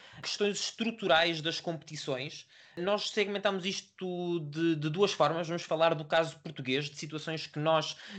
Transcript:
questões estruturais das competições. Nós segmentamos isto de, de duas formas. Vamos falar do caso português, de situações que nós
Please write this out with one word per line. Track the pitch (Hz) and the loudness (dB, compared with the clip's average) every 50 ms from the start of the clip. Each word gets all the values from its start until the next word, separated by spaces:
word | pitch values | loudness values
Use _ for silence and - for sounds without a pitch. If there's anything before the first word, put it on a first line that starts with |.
| - - - - | -20 -20 -16 -12
questões | - - - - 208 208 196 - | -8 -6 -2 0 0 0 0 0
estruturais | - - - - 226 233 226 - - 180 165 160 170 175 170 160 | -4 -4 -4 -2 -2 -4 -2 0 2 4 6 6 6 4 0 -2
das | 151 165 156 - | -2 -4 -4 -4
competições. | - 175 165 143 - - 156 143 - - 135 123 131 156 - - - _ - - - - - | -4 -4 -6 -6 -6 -10 -10 -8 -4 -4 -4 -4 -4 -8 -10 -14 -18 _ -20 -20 -20 -14 -8
Nós | 175 175 196 208 202 196 - | -4 0 0 0 0 0 -2
segmentamos | - 220 202 202 202 196 196 208 196 190 175 | 0 0 0 0 0 0 0 0 0 0 -2
isto | 196 185 - - _ _ - 190 185 180 175 175 175 170 170 | -4 -4 -6 -8 _ _ -8 -6 -4 -4 -2 -2 0 -2 -2
de, | 156 147 143 160 170 165 160 | -2 -4 -2 0 2 2 2
de | 147 147 156 | 2 0 0
duas | 151 185 202 190 | 2 2 2 4
formas. | - - 151 147 165 165 175 | 4 4 4 4 2 0 -2
Vamos | 160 170 170 - | -2 -4 -4 -2
falar | - 170 156 160 165 165 | -2 2 4 4 4 4
do | 151 156 | 2 0
caso | 147 180 165 165 156 - - | 2 4 4 4 2 -2 -10
português, | - 165 151 - 135 127 131 139 151 147 | -12 -12 -10 -6 -2 0 0 0 0 -2
de | - | -8
situações | - - 147 156 151 143 160 160 156 - | -10 -10 -8 -8 -8 -6 -6 -6 -6 -6
que | - - 151 | -6 -4 0
nós | 151 160 160 156 151 151 - - - - 208 | 2 4 4 4 2 0 -6 -10 -12 -14 -12